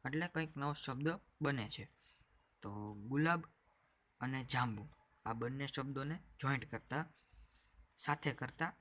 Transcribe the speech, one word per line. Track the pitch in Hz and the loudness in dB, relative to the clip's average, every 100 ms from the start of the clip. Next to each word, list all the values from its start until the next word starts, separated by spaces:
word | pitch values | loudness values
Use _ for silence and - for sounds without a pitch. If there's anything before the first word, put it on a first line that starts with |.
એટલે | - 147 175 | -2 -2 0
કંઈક | 160 160 139 | 0 -2 0
નવો | 143 | -2
શબ્દ | 143 - 127 151 170 - _ | 0 -2 0 0 0 -8 _
બને | 147 139 107 | 0 2 -2
છે. | - 151 _ - - - _ _ _ | -4 -8 _ -20 -20 -20 _ _ _
તો | 104 104 107 104 | -8 -6 -6 -6
ગુલાબ | 107 139 160 170 165 _ _ _ _ _ _ _ | 0 4 6 4 0 _ _ _ _ _ _ _
અને | 127 131 127 | -2 -2 2
જાંબુ | 127 123 104 104 - _ _ 107 | 4 4 0 -8 -14 _ _ -4
આ | |
બંને | 113 120 135 139 | -2 -2 -2 -2
શબ્દોને | - 135 135 139 165 - - | -2 -2 -2 -2 -4 -8 -2
જોઈન્ટ | 135 139 - | 0 0 0
કરતા, | 113 - 139 160 - - - - - _ - - - | -8 -2 -2 -2 -10 -20 -20 -20 -20 _ -20 -18 -2
સાથે | - 147 151 | 0 2 2
કરતા | 127 127 - 165 - | 0 -6 -2 -2 -2